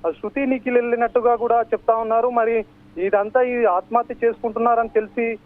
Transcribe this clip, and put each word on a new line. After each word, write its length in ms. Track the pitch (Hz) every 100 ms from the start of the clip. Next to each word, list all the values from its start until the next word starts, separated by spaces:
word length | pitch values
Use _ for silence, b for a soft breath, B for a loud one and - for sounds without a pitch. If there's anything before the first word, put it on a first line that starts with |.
| 170
ఆ, 40 |
శృతి 340 | - 208 277 269
నిఖిల్ 300 | 254 254 247
వెళ్ళినట్టుగా 600 | 240 233 233 247 233 233
కూడా 260 | 233 233
చెప్తా 340 | 226 214 - 226
ఉన్నారు. 340 | 226 226 247
మరి 360 | 240 226 226 208 - - -
ఇదంతా 440 | 196 202 208 254
ఈ 240 | 254 247 220
ఆత్మహత్య 640 | 175 - 233 240 240 233
చేసుకుంటున్నారని 640 | 220 233 220 233 233 226
తెలిసి 460 | 220 214 240 233 220